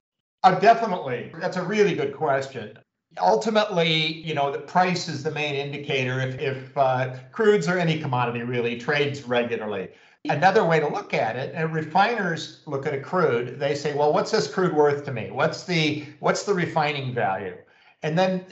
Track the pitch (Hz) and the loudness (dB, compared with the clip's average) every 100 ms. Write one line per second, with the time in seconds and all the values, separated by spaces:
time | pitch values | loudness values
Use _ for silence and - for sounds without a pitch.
0 | _ _ _ _ 185 175 202 226 220 180 | _ _ _ _ 4 6 8 6 4 -2
1 | 139 120 - 165 170 185 170 214 190 147 | -4 -6 -8 -6 -6 -4 -2 4 4 2
2 | 143 - 151 135 131 117 107 - _ _ | -2 -2 0 0 -2 -10 -14 -16 _ _
3 | _ - 185 214 220 214 208 175 170 160 | _ -2 2 2 2 2 2 2 2 2
4 | 156 160 165 143 143 139 - 180 185 170 | 0 -4 -4 -2 0 -2 -2 2 2 0
5 | - 135 143 147 147 139 143 139 - 135 | -4 -6 -4 -4 -4 -4 -6 -6 -4 -2
6 | 127 131 131 131 143 131 - 143 135 127 | -2 -2 -4 -4 -6 -6 -6 0 2 2
7 | 131 - - - 214 208 165 180 165 156 | -2 -6 -10 2 4 4 4 0 2 0
8 | 139 123 120 117 120 123 117 120 - 147 | 0 -2 0 -2 -4 -2 -2 -2 -2 0
9 | 139 120 120 123 117 113 107 98 90 - | 0 -2 -2 0 0 -2 -4 -6 -8 -12
10 | _ _ 147 147 180 208 175 160 147 202 | _ _ -4 2 4 4 4 2 0 -4
11 | 202 160 113 120 147 175 160 160 156 185 | -4 -2 -2 -2 -6 -6 -4 -4 0 2
12 | 214 233 185 156 - - - 139 151 139 | 2 0 -4 -4 -8 -14 -8 -4 -4 -6
13 | - 185 151 120 - 135 143 147 151 143 | -2 0 2 0 -2 -4 -4 -2 -2 0
14 | 147 180 - 214 - - 180 151 147 143 | 2 2 0 -2 -2 0 0 4 4 2
15 | 135 120 98 113 165 - - 165 151 147 | -4 -8 -6 -2 -2 -2 -4 0 0 -2
16 | - - 156 190 - 190 147 143 147 143 | -8 -6 -2 -2 0 -2 0 0 -2 -2
17 | 131 123 101 95 95 90 - _ _ _ | -4 -2 -2 -2 -6 -12 -18 _ _ _
18 | 156 165 185 185 180 | -2 0 2 0 -6